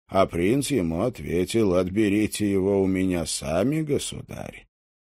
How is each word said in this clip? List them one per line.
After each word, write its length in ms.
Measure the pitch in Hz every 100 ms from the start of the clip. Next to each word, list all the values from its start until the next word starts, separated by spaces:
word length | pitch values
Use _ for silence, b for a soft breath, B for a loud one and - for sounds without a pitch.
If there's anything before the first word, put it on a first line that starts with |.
| -
а 180 | 95 92
принц 460 | 85 92 135 131
ему 300 | 131 85 80
ответил: 720 | 120 - 73 82 92 113 104
«Отберите 760 | 90 92 98 104 101 104 - 104
его 320 | 98 95 98
у 40 | 95
меня 400 | 92 92 90 78
сами, 560 | - 69 82 117 156
государь». 840 | 151 127 - - - - 50 - - _ _ _ _